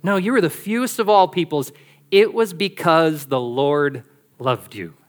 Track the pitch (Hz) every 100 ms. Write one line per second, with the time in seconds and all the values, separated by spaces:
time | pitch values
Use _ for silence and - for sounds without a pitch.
0 | 175 196 190 254 170 - 196 226 254 -
1 | 208 208 180 180 160 147 131 - _ _
2 | _ 196 220 226 220 165 196 - 180 160
3 | 160 156 135 135 120 123 143 147 143 131
4 | - _ _ _ 127 120 - 107 85 73